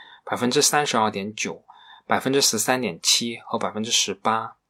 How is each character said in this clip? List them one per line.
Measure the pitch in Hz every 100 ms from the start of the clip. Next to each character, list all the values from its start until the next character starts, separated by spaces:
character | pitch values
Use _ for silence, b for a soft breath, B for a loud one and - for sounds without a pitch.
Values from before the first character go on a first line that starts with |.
| B B -
百 | 98
分 | 120
之 | 147
三 | 139 147 147
十 | 120
二 | 107
点 | 104 104
九、 | 107 98 - _ B B B -
百 | 113
分 | 131
之 | 139
十 | - 107
三 | - 127
点 | 110 82
七 | - - 117 113 -
和 | 113
百 | 98
分 | 107
之 | 113
十 | 117 - 92
八。 | 113 110 113 -